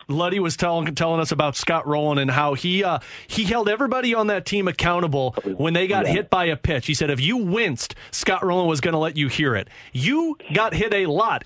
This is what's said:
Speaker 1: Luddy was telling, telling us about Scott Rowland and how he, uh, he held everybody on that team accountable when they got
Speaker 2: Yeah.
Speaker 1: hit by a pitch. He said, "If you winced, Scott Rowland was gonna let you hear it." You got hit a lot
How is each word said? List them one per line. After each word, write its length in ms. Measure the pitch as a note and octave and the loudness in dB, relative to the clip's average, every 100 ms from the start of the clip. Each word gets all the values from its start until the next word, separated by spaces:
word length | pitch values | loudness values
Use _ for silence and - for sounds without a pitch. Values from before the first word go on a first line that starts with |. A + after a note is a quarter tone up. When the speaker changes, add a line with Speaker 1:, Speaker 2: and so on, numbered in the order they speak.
| - | -6
Speaker 1:
Luddy 320 | D3 F3 G3 | -2 0 0
was 160 | E3+ - | -2 0
telling, 380 | F3 E3+ D#3 | 0 0 -2
telling 260 | C#3+ E3 E3 | 0 0 2
us 100 | D#3 | 0
about 260 | D3 D3+ C3 | 0 0 0
Scott 300 | - E3 C3 | -2 -2 0
Rowland 320 | D3+ D3+ C#3+ | 0 2 2
and 100 | C3+ | 2
how 240 | C3+ D3 | 2 0
he, 280 | C#3 F3 F#3 | 0 -2 0
uh, 180 | F#3+ D3 - - - | 0 -2 -6 -18 -8
he 160 | - | -4
held 240 | G3 A#3 G#3 | 0 2 2
everybody 460 | A3 C4+ B3+ B3 | 2 0 0 0
on 140 | A#3 G#3+ | 2 2
that 180 | G3+ - | 0 -2
team 220 | G3+ F#3 | -2 -2
accountable 640 | D3 E3+ F3 E3+ C#3 C3 - - - | 0 0 2 0 0 -2 -2 -6 -2
when 160 | D#3 | 0
they 120 | E3+ F#3 | 2 2
got 180 | G3 - | 2 2
Speaker 2:
Yeah. 60 | |
Speaker 1:
hit 180 | F3+ - | 0 2
by 160 | F#3 E3+ | 2 2
a 100 | C#3+ | 0
pitch. 300 | - C#3+ - | 0 -2 -2
He 80 | |
said, 160 | C#3+ D#3 | -2 0
"If 100 | C3 | 0
you 160 | C#3+ B3 | 0 0
winced, 580 | F#3+ G#3+ G#3+ A#2+ - - - | 0 0 0 -2 -6 -10 -10
Scott 300 | - - F#3 F#3+ | -4 0 0 2
Rowland 240 | F3+ E3+ | 2 2
was 100 | D#3 | 2
gonna 180 | F3 D#3+ | 0 0
let 140 | D#3+ | 0
you 140 | D3+ C#3 | 0 -2
hear 260 | - D3 | 0 0
it." 140 | G#2+ - - - | 0 -4 -14 -10
You 460 | B2+ D#3 D4+ E4 D4 - | -4 0 0 0 -4 -2
got 180 | D#3 A3 | 0 2
hit 220 | D#3+ G#3+ | 0 0
a 100 | G3+ | 2
lot 400 | F#3 D#3 A3 C#3 | 2 2 2 0